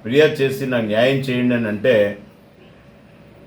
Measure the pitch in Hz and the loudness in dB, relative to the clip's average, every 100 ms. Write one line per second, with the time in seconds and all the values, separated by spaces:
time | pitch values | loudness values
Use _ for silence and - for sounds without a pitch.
0 | 110 135 151 139 135 - 131 123 107 107 | -2 2 2 2 -2 -2 -4 -4 -2 0
1 | 123 135 131 123 123 120 110 104 131 113 | 2 0 -2 -2 0 -2 -2 -2 2 2
2 | 101 104 - - - - - - - - | 2 -2 -16 -20 -20 -20 -20 -20 -20 -20
3 | - - - - | -20 -20 -20 -20